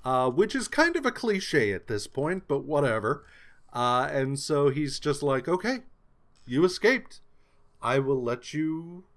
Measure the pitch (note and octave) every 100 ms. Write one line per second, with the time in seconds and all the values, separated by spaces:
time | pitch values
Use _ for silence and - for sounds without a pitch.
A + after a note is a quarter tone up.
0 | C3 B2+ B2+ C3 G#3+ C4+ - - E4 E4+
1 | C4+ - A#3+ G3 - D3+ G#2+ F#2 - G#2+
2 | - - D3 F#3 - C#3 C3+ D3 C#3 A2
3 | G#2+ C#3+ - - - - - B2 B2 B2
4 | C#3 C#3+ C3+ C#3 - D3 C#3+ C3 D3 -
5 | D3+ C#3+ C#3+ C3+ B2+ F3+ G#3 B3+ - -
6 | _ _ _ _ - B2+ F3+ F3+ G#3 B3+
7 | - - - - _ _ - _ A2 C3+
8 | C3+ C3+ A#2+ A#2+ - D3 D#3 D#3+ E3 F3
9 | -